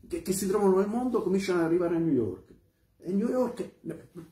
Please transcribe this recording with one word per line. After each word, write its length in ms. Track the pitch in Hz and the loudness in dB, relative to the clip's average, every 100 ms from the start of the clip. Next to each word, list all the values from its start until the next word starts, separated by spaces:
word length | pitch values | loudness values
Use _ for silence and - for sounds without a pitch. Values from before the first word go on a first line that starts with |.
| - | -10
che, 140 | 170 | -8
che 100 | - | -4
si 160 | 190 190 | -2 0
trovano 300 | 202 196 190 | 2 4 4
nel 100 | 202 | 2
mondo 340 | 233 254 226 | 0 0 0
cominciano 380 | 175 190 190 180 | 0 0 0 0
ad 60 | 160 | 2
arrivare 280 | 175 175 | 2 2
a 40 | 165 | 0
New 140 | 165 | 2
York. 420 | 127 104 92 - - _ _ _ _ | 2 0 -4 -16 -20 _ _ _ _
E 140 | 170 | -4
New 160 | 196 240 | -2 0
York, 420 | 254 240 - 190 - 165 160 - 175 160 | 0 -2 -4 -12 -12 -12 -12 -14 -20 -20